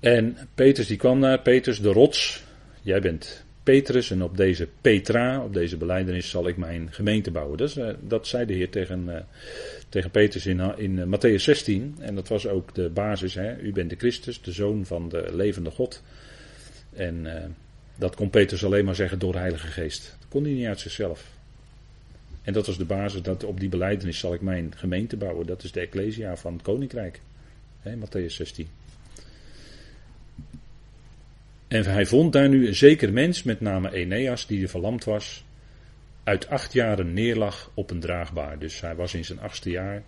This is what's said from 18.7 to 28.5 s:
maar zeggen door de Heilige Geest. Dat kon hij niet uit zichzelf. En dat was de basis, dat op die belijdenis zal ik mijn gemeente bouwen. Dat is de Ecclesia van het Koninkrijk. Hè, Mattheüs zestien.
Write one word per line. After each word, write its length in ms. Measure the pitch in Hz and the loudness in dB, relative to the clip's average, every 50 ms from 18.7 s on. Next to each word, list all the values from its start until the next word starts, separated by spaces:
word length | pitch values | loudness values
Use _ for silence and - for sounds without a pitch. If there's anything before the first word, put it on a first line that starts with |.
| 98 101 101 | 2 2 2
maar 100 | 98 92 | 2 0
zeggen 240 | 92 101 87 95 95 | 0 -2 -2 -2 -2
door 140 | 92 92 90 | -2 -2 -2
de 60 | 90 | -2
Heilige 280 | 90 92 87 76 80 | -2 -4 -4 -4 -6
Geest. 500 | 80 78 - 85 80 - - - - - - | -10 -8 -6 -6 -6 -8 -10 -14 -14 -20 -20
Dat 100 | - - | -20 -6
kon 140 | - 135 147 | -4 -2 -2
hij 100 | 151 139 | 0 -2
niet 140 | 131 123 | -2 -2
uit 140 | 113 101 - | -4 -4 -6
zichzelf. 540 | - 107 - - 107 90 82 - - - - - - - - - - - - - - - - - - - - - - - - - - | -8 -12 -6 -4 -4 -4 -4 -8 -12 -20 -20 -20 -20 -20 -20 -20 -20 -20 -20 -20 -20 -20 -20 -20 -20 -20 -20 -20 -20 -18 -18 -12 -8
En 60 | - 98 | -2 -2
dat 140 | 107 101 | -2 -2
was 120 | - 98 85 | -2 -4 -4
de 60 | 92 | -2
basis, 380 | 80 98 95 101 101 98 95 87 | -2 -2 -2 -2 -4 -4 -6 -4
dat 220 | 95 92 90 - | -4 -4 -4 -4
op 160 | 104 98 92 | -8 -6 -4
die 80 | 95 98 | -4 -4
belijdenis 500 | 90 90 90 95 104 101 95 90 82 - | -2 0 0 0 0 -2 -2 -6 -6 -4
zal 160 | - 87 87 | -4 -4 -4
ik 60 | 85 | -4
mijn 320 | 95 95 92 87 85 78 - | -2 -2 -2 -2 -4 -6 -8
gemeente 400 | - - 92 87 92 110 117 - | -6 -4 -2 -2 -2 -2 -4 -6
bouwen. 300 | 107 98 95 85 85 85 | -6 -6 -6 -6 -6 -6
Dat 160 | 82 90 90 - | -6 -6 -8 -10
is 100 | 92 - | -8 -6
de 80 | 90 | -6
Ecclesia 560 | 87 87 - 98 98 107 107 110 113 98 90 | -6 -4 -4 -4 -4 -4 -4 -6 -6 -8 -8
van 160 | 85 - 87 87 | -8 -8 -8 -10
het 100 | 85 - | -8 -4
Koninkrijk. 580 | - 101 123 139 127 131 120 104 87 - - - - - - - - - - - - - - | -4 -2 -2 -2 -6 -6 -8 -8 -8 -10 -14 -20 -20 -20 -20 -20 -20 -20 -20 -20 -20 -20 -16
Hè, 160 | - 101 113 | -12 -12 -10
Mattheüs 380 | 117 110 104 - 101 90 85 - | -10 -10 -6 -4 -4 -4 -4 -6
zestien. 340 | - 82 - | -8 -10 -10